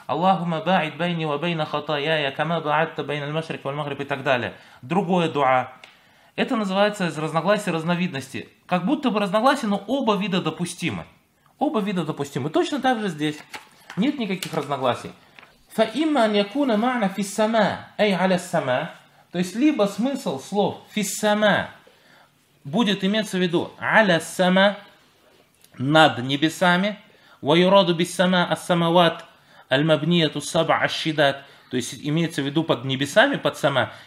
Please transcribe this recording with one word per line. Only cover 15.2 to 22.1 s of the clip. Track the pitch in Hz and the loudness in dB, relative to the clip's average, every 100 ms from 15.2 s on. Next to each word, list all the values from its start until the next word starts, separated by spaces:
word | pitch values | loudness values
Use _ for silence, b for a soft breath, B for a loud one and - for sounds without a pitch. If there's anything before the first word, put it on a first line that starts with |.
| B B B B _ | B B B B _
"Фа | - | -2
имма | 220 247 320 294 | 0 0 0 2
ан | 220 | 2
якуна | 208 202 277 277 208 | 2 0 0 0 2
ма'на | 247 247 196 | 0 0 -2
фи | 185 | -2
сама, | 202 - 214 226 180 95 - - | -4 -2 0 2 2 -2 -8 -2
ай | 208 | 0
аля | 175 190 180 | 2 2 0
сама". | - 165 135 127 170 B B B _ | -2 -2 0 -2 -4 B B B _
То | 175 | -4
есть, | 180 226 | -4 0
либо | 302 247 | 2 2
смысл | 196 - 254 262 - 151 | 0 0 -2 -2 -4 -6
слов | - 202 180 - - | -4 0 0 -2 -8
"фи | - | -4
сама" | 196 - 214 208 214 147 85 - b b b | -4 0 0 4 4 4 0 -10 b b b